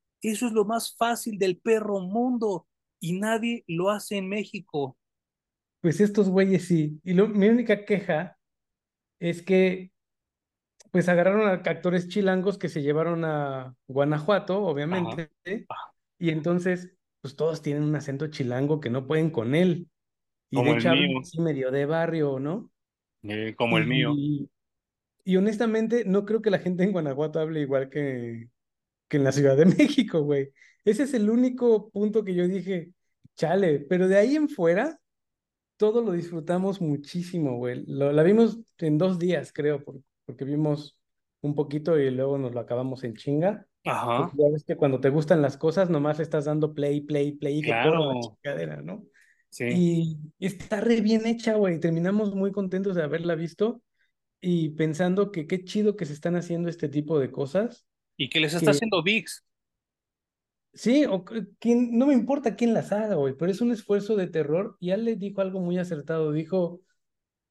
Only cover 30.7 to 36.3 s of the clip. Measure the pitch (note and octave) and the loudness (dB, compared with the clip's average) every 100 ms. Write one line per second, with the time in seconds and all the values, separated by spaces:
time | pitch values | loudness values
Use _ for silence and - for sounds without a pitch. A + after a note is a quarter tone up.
30.7 | _ G3+ A3 C4+ B3 G#3 A#3+ B3+ B3+ A#3+ | _ 0 0 0 0 2 4 2 2 2
31.7 | G#3+ G#3 G3+ G#3+ A3 F#3+ F3+ F3+ F#3+ F3+ | 2 0 -4 -2 0 -2 0 0 -2 -4
32.7 | F#3 E3+ _ _ _ _ - D#3 F#3 F#3 | -6 -8 _ _ _ _ -4 0 2 2
33.7 | C#3+ C#3+ F3+ F#3 G3 A3+ D#4 D4 C#4+ E3 | 2 0 2 4 4 4 4 0 2 2
34.7 | F3+ D4 D#4 _ _ _ _ _ _ _ | 2 0 -6 _ _ _ _ _ _ _
35.7 | - G#3+ A#3 A3+ F3 E3+ | 0 2 2 0 -2 -4